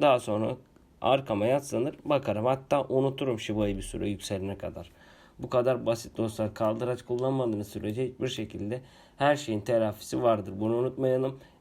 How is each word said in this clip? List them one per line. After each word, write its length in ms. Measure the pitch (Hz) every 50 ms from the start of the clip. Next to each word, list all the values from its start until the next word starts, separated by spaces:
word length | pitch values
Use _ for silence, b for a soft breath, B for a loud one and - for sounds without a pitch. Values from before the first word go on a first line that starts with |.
Daha 180 | 147 143 127 120
sonra 380 | - 113 104 107 110 117 127 - - _ - - - _ - -
arkama 440 | - 120 135 139 135 - 107 98 104
yaslanır 500 | 120 135 143 139 - 113 117 131 156 - - -
bakarım. 400 | 143 147 131 - 110 101 107 110
Hatta 380 | 127 135 135 135 - 147 139 127
unuturum 560 | - 127 135 139 131 135 - 143 131 117 110
Shiba'yı 380 | - - 104 107 104 101 98
bir 40 | 95
süre 280 | - - - 92 95 101
yükselene 480 | 101 92 - - 104 92 95 98 95
kadar. 340 | 95 87 82 80 85 85 - B B B B B B B B B B
Bu 100 | 127 117
kadar 360 | 131 123 120 131 127 117 113
basit 320 | 117 117 113 - 107 -
dostlar. 360 | - 113 110 110 - 107 104 107
Kaldıraç 480 | - 113 107 110 113 123 123 127 123
kullanmadığınız 680 | - - 123 123 127 131 135 135 123 117 107 101 104
sürece 400 | - - 104 104 104 107 127 131
hiçbir 200 | 123 - - 131
şekilde 540 | 127 - 113 104 - - 92 101 104 120 135 B B B B B B B
her 180 | B 139 147 147
şeyin 260 | 139 143 117 110 104
telafisi 600 | 107 - 117 113 110 104 104 - - - 135 127 123
vardır. 300 | 117 113 101 95 92 95 101
Bunu 160 | 107 113 117
unutmayalım. 640 | 120 127 131 131 135 135 131 127 131 131 135 135 B B B B B